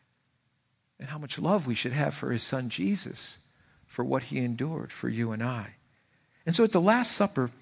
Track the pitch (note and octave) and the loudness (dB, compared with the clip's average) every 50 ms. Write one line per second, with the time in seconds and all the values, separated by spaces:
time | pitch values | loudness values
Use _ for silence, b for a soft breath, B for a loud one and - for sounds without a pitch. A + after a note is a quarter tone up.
0 | _ _ _ _ _ _ _ _ _ _ _ _ _ _ _ _ _ _ _ - | _ _ _ _ _ _ _ _ _ _ _ _ _ _ _ _ _ _ _ -16
1 | C3+ C3 D3+ D3 D3 B2+ - D3 C#3+ E3 G3+ F#3+ C#3+ B2+ A2+ - - B2 B2+ D3 | -12 -10 -10 -8 -8 -8 -6 0 2 4 4 2 2 0 -2 0 -2 0 0 2
2 | C#3+ C#3+ C#3+ - C3+ C3 A#2+ A2+ - - C3+ C3 B2+ A2+ - - F#3 G3 G3+ - | 2 0 0 -2 -4 -2 -2 0 0 -2 -2 -2 -4 -4 -4 0 0 0 0 0
3 | - - - - - - - - _ _ _ _ _ _ _ _ _ _ - B2 | -2 -6 -8 -10 -10 -10 -12 -14 _ _ _ _ _ _ _ _ _ _ -6 -4
4 | B2 C3 C3 C3 B2 - C#3+ C3 B2 A#2+ A#2 A#2 C3 D#3+ D#3+ C#3 - - - - | -2 0 0 -2 -2 -2 -4 -2 -2 -2 -2 -2 -4 -4 -4 -6 -8 -10 -10 -6
5 | B2 A#2+ A2 A2+ A#2 A2+ A2 A2 A#2 B2+ B2 A2+ G2+ G#2 - _ _ _ _ _ | -4 -4 -2 -2 -2 -2 -2 -2 -4 -4 -4 -6 -8 -10 -16 _ _ _ _ _
6 | _ _ _ _ _ _ _ _ - E3 E3+ - A3+ A3 F#3+ E3+ F3 G#3 A3+ B3 | _ _ _ _ _ _ _ _ -4 0 4 4 4 6 6 6 6 6 6 6
7 | A#3+ - - - - - - C3+ B2+ A#2+ - - | 4 0 2 2 2 2 2 0 -2 -2 -2 -10